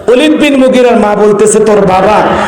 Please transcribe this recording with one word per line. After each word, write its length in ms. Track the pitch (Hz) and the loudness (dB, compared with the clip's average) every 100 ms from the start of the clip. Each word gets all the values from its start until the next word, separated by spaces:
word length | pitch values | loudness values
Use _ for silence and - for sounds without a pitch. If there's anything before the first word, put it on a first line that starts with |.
| - | -2
ওলীদ 240 | 254 311 | 0 0
বিন 240 | 294 294 269 | 0 0 0
মুগীরার 440 | 262 247 240 226 | 0 2 0 0
মা 160 | 208 202 | 0 0
বলতেছে, 440 | 208 208 214 220 | 0 2 0 0
"তোর 220 | 220 208 | 0 0
বাবা 400 | 190 185 196 202 - - | 0 0 0 0 -2 -4